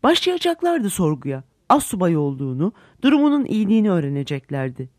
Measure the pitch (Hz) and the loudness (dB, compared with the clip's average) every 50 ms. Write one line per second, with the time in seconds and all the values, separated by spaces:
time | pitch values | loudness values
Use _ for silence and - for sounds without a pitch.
0 | - 254 339 330 - 359 359 349 - 349 339 330 - 349 339 330 226 202 - - | 2 2 2 2 2 -2 -2 0 -2 -2 -2 0 0 0 0 0 -2 -4 -2 0
1 | 180 156 156 135 - 143 135 131 131 _ _ _ _ _ 226 294 - - - 196 | 0 0 0 -2 -4 -8 -8 -8 -10 _ _ _ _ _ 2 2 2 -2 -4 -2
2 | 180 175 165 151 147 143 139 131 139 135 127 127 151 202 - _ - _ _ _ | 0 2 2 2 0 -2 -2 -4 -6 -6 -2 -2 -2 -2 -4 _ -20 _ _ _
3 | - 269 285 294 285 302 285 294 262 - - 220 214 196 220 226 208 214 190 170 | 2 2 4 4 4 2 2 2 0 0 0 -2 2 2 4 4 4 2 2 0
4 | 151 139 143 139 139 - 147 139 - _ 143 139 131 135 123 - 131 127 _ | 0 -2 -4 -4 -4 -6 -8 -10 -8 _ -6 -4 -4 -6 -6 -8 -14 -14 _